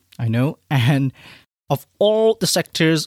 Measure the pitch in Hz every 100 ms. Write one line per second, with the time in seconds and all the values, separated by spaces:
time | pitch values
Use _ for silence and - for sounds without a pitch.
0 | _ - 117 117 139 - - 139 120 139
1 | 135 - - - _ _ - 143 - -
2 | 208 214 220 220 185 - - - 160 160